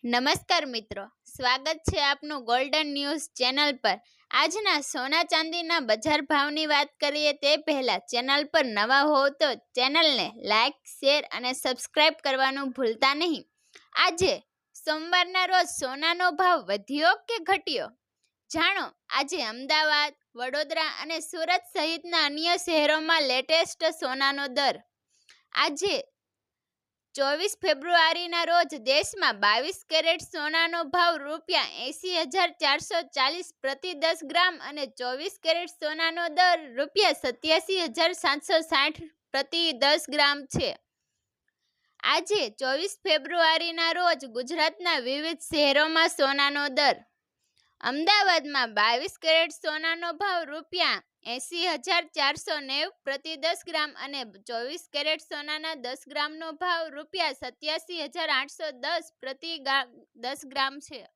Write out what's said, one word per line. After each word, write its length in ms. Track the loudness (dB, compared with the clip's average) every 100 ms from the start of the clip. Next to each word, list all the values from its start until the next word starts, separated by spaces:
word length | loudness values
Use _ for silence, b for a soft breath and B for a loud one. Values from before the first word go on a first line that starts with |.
નમસ્કાર 600 | 0 0 2 0 2 0 0
મિત્રો, 440 | -8 -10 -12 -12 _
સ્વાગત 520 | -20 -4 0 0 0 -2
છે 240 | -2 0
આપનું 440 | 2 0 -4 -8
ગોલ્ડન 420 | 0 2 2 0 0
ન્યૂઝ 360 | -2 -2 -4 -6 -2
ચેનલ 360 | -2 2 0 2
પર. 240 | 0 0 b b b
આજના 500 | 2 2 2 0 0
સોના 420 | -2 -6 -2 0
ચાંદીના 580 | 2 0 0 -4 -2 -2
બજાર 400 | 2 0 2 0
ભાવની 460 | 2 0 2 -2 2
વાત 220 | 2 2 _
કરીએ 320 | -2 0 0
તે 240 | 2 2 2
પહેલા 420 | 2 0 0 -2
ચેનલ 460 | -2 -4 0 0
પર 200 | 2 0
નવા 360 | 2 0 4 4
હો 280 | 6 4 2
તો 260 | 2 0
ચેનલને 760 | 0 _ 0 2 4 4 2 -2 -6
લાઈક, 380 | 0 2 2 -2 -20 -2
શેર 240 | 2 2 0
અને 200 | -6 -6
સબસ્ક્રાઇબ 600 | -4 -4 -4 -4 4 4 4
કરવાનું 460 | -2 0 0 0 -6
ભૂલતા 440 | -2 -2 2 2
નહીં. 300 | 2 0 -2 -6 _ b b b
આજે 500 | 2 2 4 0 0 _ _ _
સોમવારના 720 | -12 -6 -4 0 0 2 0 2
રોજ 200 | 2 2
સોનાનો 640 | -2 -6 -2 -2 2 0
ભાવ 360 | 2 4 4 2
વધ્યો 480 | -4 -2 2 4
કે 240 | 2 0 -6
ઘટ્યો? 500 | 0 0 0 -6 -6 _ _ _ _ _ _
જાણો 380 | 0 0 0 -4 _ _
આજે 340 | -2 -2 -4
અમદાવાદ, 720 | -6 -6 0 2 4 2 0 -4 _
વડોદરા 560 | -10 -6 -4 -4 -2 -4 -4
અને 180 | -6 -8
સુરત 420 | -8 -6 0 -2 -2 -4
સહિતના 480 | -2 -4 -2 0
અન્ય 320 | 0 0 0 0
શહેરોમાં 680 | 2 2 4 2 2 2
લેટેસ્ટ 600 | 2 0 2 2 2 0
સોનાનો 640 | -2 -2 -4 0 0 0 -4
દર. 360 | 0 0 0 _ _ _ b b b b
આજે 520 | -2 -2 0 -2 -2 -4 _ _ _ _ _ _ _ _ _ _
ચોવીસ 420 | -4 -2 0 -2 -2
ફેબ્રુઆરીના 840 | 0 0 2 4 4 2 -2 -2
રોજ 300 | 2 2 2 -2
દેશમાં 640 | 0 2 2 0 0 2
બાવીસ 440 | 4 4 0 -8 -2
કેરેટ 300 | 0 2 0
સોનાનો 640 | -4 -8 -2 0 0 -2
ભાવ 320 | -2 2 2 2
રૂપિયા 520 | -4 -8 -2 -2 -2 -6
એંસી 440 | -12 -10 -4 -2
હજાર 300 | -2 0 0
ચારસો 520 | 2 0 0 0 -4
ચાલીસ 520 | -4 0 0 0 -10 _
પ્રતિ 340 | -6 -6 -8
દસ 260 | -2 -2 -2
ગ્રામ 360 | -2 2 2 0
અને 240 | -10 -8 -10
ચોવીસ 520 | -8 -6 -6 -8 -6
કેરેટ 260 | -2 0 -2
સોનાનો 600 | -8 -8 -2 -4 -2 -4
દર 460 | 4 4 4 -2
રૂપિયા 380 | -6 -4 2 2
સત્યાસી 680 | 2 -4 -4 0 0 0 -2
હજાર 320 | -2 0 0
સાતસો 480 | 0 -2 -2 0 0
સાઠ 400 | 2 2 0 -2 -16 _ _
પ્રતિ 420 | -4 -2 -2 -2
દસ 320 | 2 2 2 0
ગ્રામ 360 | 0 2 0
છે. 320 | -4 -4 -4 -6 _ _ _ _ _ _ _ _ _ _ _ _
આજે 480 | 0 0 2 -2 -2
ચોવીસ 500 | -4 -4 -2 -4 -6
ફેબ્રુઆરીના 880 | 0 0 0 2 4 4 0 -2 -2
રોજ 320 | 2 2 0
ગુજરાતના 760 | -4 -8 -6 0 0 0 -2 0
વિવિધ 420 | 0 -4 -4 -6
શહેરોમાં 680 | -4 2 4 4 4 4 2
સોનાનો 600 | 4 2 4 2 0 -2
દર. 360 | 2 2 2 _ _ _ _ _ _ _ _
અમદાવાદમાં 920 | -6 -2 2 4 4 2 0 -2 -2
બાવીસ 440 | 2 2 2 -2 -6
કેરેટ 320 | 2 2 2
સોનાનો 600 | -2 -6 -4 -2 -4 -4
ભાવ 300 | -4 -2 -2
રૂપિયા 600 | -4 -10 -8 0 0 0 _ _
એંસી 440 | -12 -10 -8 -4 -2
હજાર 380 | -2 0 -2
ચારસો 560 | -2 -2 -2 -2 -4 -6
નેવું 340 | -4 -4 -4 -6
પ્રતિ 320 | -8 -8 -8 -6
દસ 260 | -4 -4 -4
ગ્રામ 280 | -4 -4 -6
અને 280 | -10 -10
ચોવીસ 640 | -12 -14 -10 -8 -6 -10 -8
કેરેટ 280 | -6 -2 -4
સોનાના 540 | -6 -10 -8 -8 -6
દસ 300 | -8 -10 -10 -10
ગ્રામનો 440 | -6 -6 -6 -12
ભાવ 360 | -6 -2 -2 -4
રૂપિયા 440 | -10 -12 -4 -4
સત્યાસી 680 | -4 -12 -10 -6 -6 -6 -10
હજાર 260 | -8 -6 0
આઠસો 400 | 0 -2 -8 -10
દસ 420 | -8 -4 -4 -6 _
પ્રતિ 380 | -12 -12 -10 -8
ગા-, 300 | 0 0 -2 -12 _
દસ 260 | _ -10 -10
ગ્રામ 360 | -8 -4 -4 -4
છે. 260 | -16 -18 -18